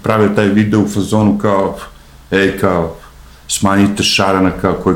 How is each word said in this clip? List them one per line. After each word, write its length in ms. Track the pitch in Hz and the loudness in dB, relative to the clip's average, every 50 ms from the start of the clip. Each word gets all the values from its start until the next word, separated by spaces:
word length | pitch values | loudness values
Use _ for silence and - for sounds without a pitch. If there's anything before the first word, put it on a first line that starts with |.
| - | -2
pravio 260 | 110 110 107 104 101 104 | -2 0 2 2 2 2
taj 120 | 107 104 98 | 2 0 2
video 320 | 98 107 107 104 107 107 | 2 2 2 2 2 0
u 100 | 98 104 | 0 0
fazonu 480 | - 101 92 90 110 107 107 101 104 104 | -2 -4 -4 -2 0 2 2 2 0 0
kao, 400 | - 107 98 95 95 85 - - - - - - - - - - - - | 0 0 0 0 0 -2 -4 -8 -14 -18 -20 -20 -20 -20 -20 -20 -10 -4
"Ej, 260 | 92 98 98 92 90 - | 0 0 0 0 0 0
kao, 360 | 101 95 90 87 82 82 - - - - - - - - - - - - | -2 0 0 0 -2 -4 -6 -12 -20 -20 -20 -20 -20 -20 -20 -20 -12 -10
smanjite 560 | - - 104 95 98 98 101 101 101 - - | -6 -2 0 0 2 2 2 2 0 -2 -2
šarana, 480 | - - - 98 95 95 95 95 90 87 - | -2 0 0 0 0 2 2 0 0 -2 -2
kao, 120 | - 95 82 | -2 -2 -2
koji 220 | - - 95 87 | 0 0 -2 -2